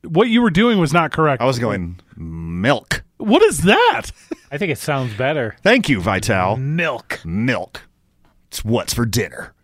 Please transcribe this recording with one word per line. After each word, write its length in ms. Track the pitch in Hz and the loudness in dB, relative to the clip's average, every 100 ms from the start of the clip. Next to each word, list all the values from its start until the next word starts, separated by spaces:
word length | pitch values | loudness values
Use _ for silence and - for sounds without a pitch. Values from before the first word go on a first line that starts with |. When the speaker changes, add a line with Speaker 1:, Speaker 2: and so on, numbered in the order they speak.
Speaker 1:
what 260 | - 165 240 | 0 0 4
you 120 | 226 | 4
were 80 | 233 | 4
doing 280 | 165 240 208 | 4 2 2
was 160 | 156 | 2
not 180 | 170 156 | 2 0
correct. 300 | - 156 131 | 0 0 2
Speaker 2:
I 20 | |
was 140 | 123 120 | 0 0
going 420 | 113 98 87 90 _ - | -2 -4 -6 -10 _ -14
milk. 840 | 82 82 82 87 113 127 _ - - _ | -12 -10 -6 -2 0 0 _ -10 -10 _
Speaker 1:
What 240 | 220 285 | 2 4
is 200 | 427 165 | 4 4
that? 420 | 175 269 480 - - - _ | 2 4 4 2 -8 -18 _
<laughs> 220 | - _ | -16 _
Speaker 3:
I 60 | 147 | -6
think 120 | 190 | -4
it 80 | 135 | -4
sounds 340 | - 139 127 | -4 -4 -4
better. 420 | 104 131 156 113 - | -4 -2 -2 -4 -2
Speaker 2:
Thank 260 | 190 247 170 | 2 2 2
you, 120 | 110 | 0
Vital. 560 | 87 92 101 95 92 117 | 0 0 0 0 0 -2
Speaker 3:
Milk. 640 | 135 165 160 120 - - | -2 -2 -4 -6 -10 -12
Speaker 2:
Milk. 580 | 80 92 123 104 92 - - _ _ _ _ _ _ | -6 -2 -2 -2 -6 -16 -20 _ _ _ _ _ _
It's 180 | - | -8
what's 300 | 104 113 85 | -2 -2 -2
for 100 | - | -2
dinner. 480 | 117 117 87 - - _ | -2 -2 -4 -8 -16 _